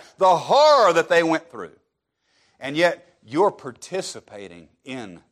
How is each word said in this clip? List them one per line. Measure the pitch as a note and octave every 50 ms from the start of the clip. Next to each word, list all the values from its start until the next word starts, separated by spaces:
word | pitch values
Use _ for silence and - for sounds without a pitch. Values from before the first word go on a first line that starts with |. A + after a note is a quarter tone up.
| - - _
the | - F#3+ F#3 F3
horror | D#3+ C3 - G3 C4+ D4+ D4+ D4 C4+ A3 F#3 E3+
that | E3 D#3+ D#3+
they | F3+ E3+
went | E3+ E3 D#3+ D#3 - _
through. | - A2+ F#2 D#2 - _ _ _ _ _ _ _ _ _ _ _ _ _ _ _ _ _
And | - C3+ C#3+
yet, | D#3 F3 F3 D#3+ - _ _ _ _
you're | _ G#2+ A#2+ D#3 G3 G3
participating | - - - C3+ A#2 _ - - F3 F#3+ E3+ - - A#2 - _ G#2+ G#2 G2+ F#2 F2 E2+ D#2+ D2+ _ _ _
in | C3+ B2+ C3 A2+ G2 F2+ E2 _ _